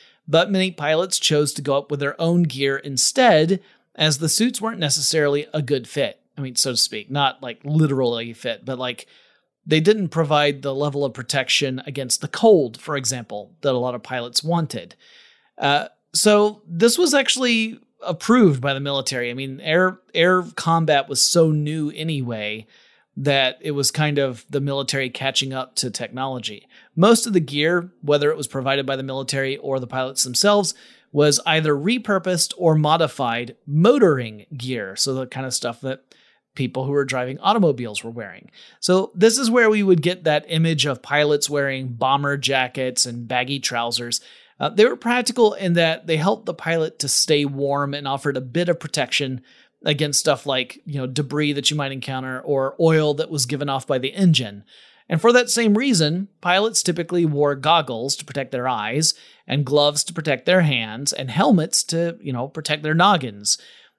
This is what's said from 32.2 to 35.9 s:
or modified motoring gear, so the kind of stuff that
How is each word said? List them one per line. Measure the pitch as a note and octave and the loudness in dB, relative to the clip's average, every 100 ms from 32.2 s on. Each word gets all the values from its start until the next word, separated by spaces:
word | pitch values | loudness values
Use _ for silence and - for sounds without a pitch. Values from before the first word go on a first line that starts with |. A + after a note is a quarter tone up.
| F3+ F3+ - - | 0 -2 -2 0
or | F3 | 2
modified | D#3 D3+ E3 D#3 - B2 A#2 A#2+ - | 4 4 2 2 0 -2 -2 -6 -12
motoring | - D3 F#3+ C#4+ G3 C3+ A#2 G#2+ - C#3+ | -4 4 6 6 4 4 -2 -10 -16 -12
gear, | B2 B2 G2 G2 | -6 -6 -6 -4
so | C3+ | -4
the | C3 B2+ | -4 -6
kind | C3+ C3 | -8 -6
of | |
stuff | B2 A#2+ A#2 | -6 -6 -6
that | C3+ | -8